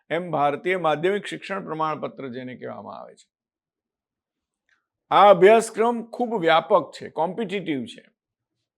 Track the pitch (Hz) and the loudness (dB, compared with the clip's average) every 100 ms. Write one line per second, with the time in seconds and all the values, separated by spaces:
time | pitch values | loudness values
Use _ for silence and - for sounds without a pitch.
0 | _ 165 180 151 143 139 170 185 160 151 | _ -8 -4 -2 0 0 -4 -2 0 0
1 | 175 202 - 160 - 196 180 156 156 147 | 0 -2 -6 -14 -10 -12 -10 -6 -6 -6
2 | 139 - 135 123 127 120 123 113 104 64 | -10 -12 -14 -12 -14 -14 -14 -14 -14 -16
3 | - 58 _ _ _ _ _ _ _ _ | -18 -20 _ _ _ _ _ _ _ _
4 | _ _ _ _ _ _ _ _ _ _ | _ _ _ _ _ _ _ _ _ _
5 | _ 156 202 180 190 226 220 196 233 233 | _ 6 8 8 8 8 4 -2 -2 -2
6 | - - 240 220 165 160 165 185 - - | -8 -8 -6 -2 2 2 2 0 0 -10
7 | 123 - 170 175 202 196 170 139 113 - | -12 -6 -6 -4 -6 -6 -6 -6 -8 -14
8 | _ _ _ _ _ _ _ | _ _ _ _ _ _ _